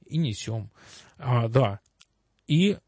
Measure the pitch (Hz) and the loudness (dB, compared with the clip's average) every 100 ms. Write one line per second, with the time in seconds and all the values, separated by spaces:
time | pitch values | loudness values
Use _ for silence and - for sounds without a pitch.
0 | - 156 151 101 - 110 101 _ - - | -6 -2 -2 -4 -8 -8 -10 _ -20 -20
1 | - - 135 120 117 127 110 101 _ _ | -20 -10 -2 0 2 2 2 -2 _ _
2 | _ _ _ _ - 151 202 - | _ _ _ _ -2 2 2 0